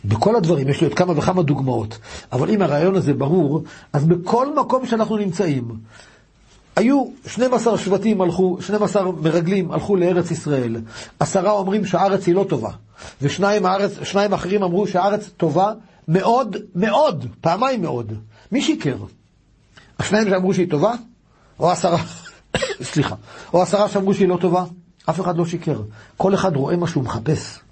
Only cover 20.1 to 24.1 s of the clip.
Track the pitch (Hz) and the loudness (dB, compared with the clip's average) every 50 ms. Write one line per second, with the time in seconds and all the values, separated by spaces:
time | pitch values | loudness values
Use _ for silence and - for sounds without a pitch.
20.1 | 185 214 220 196 196 185 185 185 190 185 175 170 151 147 165 214 240 233 - - | 2 2 2 2 2 2 2 0 0 0 0 0 0 2 2 0 0 -2 -10 -18
21.1 | - _ _ _ _ _ _ _ _ - - 170 180 170 - 175 170 165 - - | -20 _ _ _ _ _ _ _ _ -2 0 0 2 2 2 0 0 0 -2 -4
22.1 | - - - - - - _ _ - - - 508 403 - - - - 156 139 - | -12 -18 -20 -20 -20 -20 _ _ -6 -4 -4 -4 -6 -8 -8 -4 -2 -2 -2 -2
23.1 | 104 - - - - - - - - 175 185 180 - 196 208 202 202 202 190 190 | -4 -10 -14 -20 -20 -20 -10 0 2 2 2 4 2 2 2 2 0 0 0 0